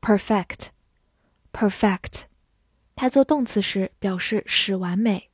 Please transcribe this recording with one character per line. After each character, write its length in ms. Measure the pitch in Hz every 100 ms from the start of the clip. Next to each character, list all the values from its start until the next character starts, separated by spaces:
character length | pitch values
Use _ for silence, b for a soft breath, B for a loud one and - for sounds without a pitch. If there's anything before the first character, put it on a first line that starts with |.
perfect，perfect。 2250 | - 208 - 214 175 - - _ _ _ _ _ _ _ _ - 214 - 214 185 - - - _ _ _ _ _ _ -
它 120 | 262
做 160 | 277
动 200 | 269 302
词 180 | 247 214
时 300 | 196 196 190 _
表 200 | 202 185
示 240 | - 214 -
使 300 | - - 190
完 220 | 180 180
美。 320 | 226 196 -